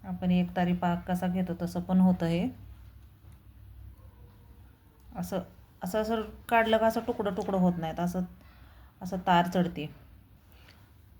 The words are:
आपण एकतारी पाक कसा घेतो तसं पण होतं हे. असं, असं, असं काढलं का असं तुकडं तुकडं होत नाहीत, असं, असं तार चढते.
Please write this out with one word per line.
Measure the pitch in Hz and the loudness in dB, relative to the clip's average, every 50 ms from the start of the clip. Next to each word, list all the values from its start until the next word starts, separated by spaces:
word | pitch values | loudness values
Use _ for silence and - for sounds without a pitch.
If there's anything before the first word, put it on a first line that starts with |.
| - | -10
आपण | 190 180 180 185 180 | -8 -6 -2 0 2
एकतारी | 180 180 175 175 - 185 180 175 | 4 4 2 0 0 0 0 2
पाक | 180 175 185 175 175 175 - - | 0 0 0 0 0 -2 -2 -4
कसा | 180 180 185 | -4 -2 -2
घेतो | 180 180 185 185 180 170 - | -2 0 -2 -2 -2 -4 -4
तसं | 175 175 - 175 | -6 -6 -4 -6
पण | 175 - 185 185 | -2 2 4 6
होतं | 185 185 180 - 170 | 6 6 4 2 0
हे. | 165 170 175 220 254 - - - - - - - - - - - - - - - - - - - - - - - - - - - - - - - - - - - - - - - - - - - - - - - - - - - - - | 0 0 0 0 -2 -4 -8 -16 -20 -20 -20 -20 -20 -20 -20 -20 -20 -20 -20 -20 -20 -20 -20 -20 -20 -20 -20 -20 -20 -20 -20 -20 -20 -20 -20 -20 -20 -20 -20 -20 -20 -20 -20 -20 -20 -20 -20 -20 -20 -20 -20 -20 -20 -20 -20 -20 -14 -10
असं, | 190 180 - 202 180 - - - - - - - - | -10 -8 -4 -4 -6 -6 -8 -16 -20 -20 -20 -16 -10
असं, | - 180 - 220 | -8 -4 -2 -2
असं | 214 220 226 220 214 208 - - - - | 0 0 -2 -2 -4 -6 -10 -12 -4 2
काढलं | 233 226 220 220 220 | 2 2 4 4 4
का | 220 226 | 4 4
असं | 226 226 233 | 2 2 0
तुकडं | 226 - 240 - 202 202 185 | -2 -4 -4 -2 -2 -2 -2
तुकडं | 214 196 202 196 185 | -4 -2 0 2 4
होत | 180 180 175 170 | 4 4 2 0
नाहीत, | 165 160 160 - | -2 -4 -4 -2
असं, | 175 175 180 185 185 - - - - - - - - - - - - - - - | -2 -2 -2 -4 -6 -6 -8 -18 -20 -20 -20 -20 -20 -20 -20 -20 -20 -20 -18 -12
असं | 190 180 196 185 - | -10 -8 -6 -2 2
तार | 190 175 175 175 | 4 4 4 4
चढते. | 180 - 185 175 175 - 151 147 147 - - - - - - - - - - _ - - - - - - - - - - - - - - | 4 2 2 2 0 -2 -8 -10 -10 -12 -16 -20 -20 -20 -20 -20 -20 -20 -20 _ -20 -20 -20 -20 -20 -20 -20 -20 -20 -20 -20 -20 -20 -20